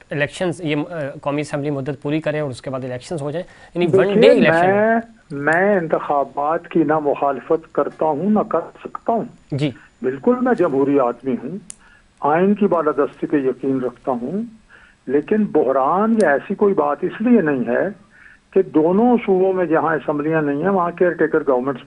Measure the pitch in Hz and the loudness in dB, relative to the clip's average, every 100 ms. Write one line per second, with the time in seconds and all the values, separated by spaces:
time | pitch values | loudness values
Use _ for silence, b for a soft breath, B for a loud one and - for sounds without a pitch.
0 | - 151 143 - 185 165 165 151 170 170 | -10 -4 -4 -2 -4 -4 -4 -4 -4 -6
1 | 139 156 147 143 147 151 143 139 135 135 | -8 -8 -4 -4 -4 -6 -4 -4 -6 -6
2 | 147 156 165 156 147 123 - 131 127 123 | -4 -4 -2 -4 -4 -8 -8 -8 -8 -10
3 | - 170 143 156 185 - - 170 175 190 | -8 -8 -6 -8 -10 -16 -10 -2 2 4
4 | 196 202 214 247 160 165 185 202 220 226 | 4 6 8 8 6 4 4 4 2 2
5 | 233 - - 143 143 165 196 202 165 165 | -2 -12 -12 -4 0 2 2 2 0 -2
6 | - 143 131 - 147 165 - 170 147 156 | 0 0 -2 -2 -2 -2 -2 0 2 0
7 | 147 123 143 131 - 160 - - 165 - | 0 0 -2 -2 -2 -4 -2 -4 -4 -2
8 | 156 143 190 214 220 170 170 - - - | -2 0 0 0 0 -2 -4 -12 -14 -8
9 | - 226 - - _ 143 143 113 B _ | -4 -2 -4 -12 _ -4 -4 -6 B _
10 | 127 135 233 247 254 240 175 135 139 139 | -6 -4 -2 0 0 0 0 0 0 2
11 | 120 120 131 117 131 190 - - b b | 0 -2 -6 -6 -6 -12 -16 -20 b b
12 | b _ 143 160 190 208 202 170 151 143 | b _ -2 2 2 2 2 0 0 0
13 | 135 - 160 147 131 120 139 135 123 - | -2 -4 -2 -2 0 -2 -2 -2 -4 -6
14 | - 123 123 190 233 - _ b b b | -6 -4 -4 -6 -8 -14 _ b b b
15 | - 143 147 214 202 - 131 135 135 180 | -4 -2 0 0 2 2 2 2 2 2
16 | 220 226 175 139 - 196 202 170 147 143 | 2 2 4 2 -2 0 0 2 0 -2
17 | 180 - 220 233 156 135 113 127 170 208 | -4 -2 2 4 4 0 0 -2 -2 -6
18 | _ B B B B 190 175 147 160 190 | _ B B B B 0 2 2 2 4
19 | 247 240 - 185 190 185 170 156 147 156 | 4 2 2 2 2 0 0 0 0 -2
20 | 143 147 151 160 147 143 180 196 175 175 | -2 -2 0 0 0 -2 0 0 0 0
21 | 180 160 160 165 143 127 131 135 | 0 2 0 0 0 0 0 -6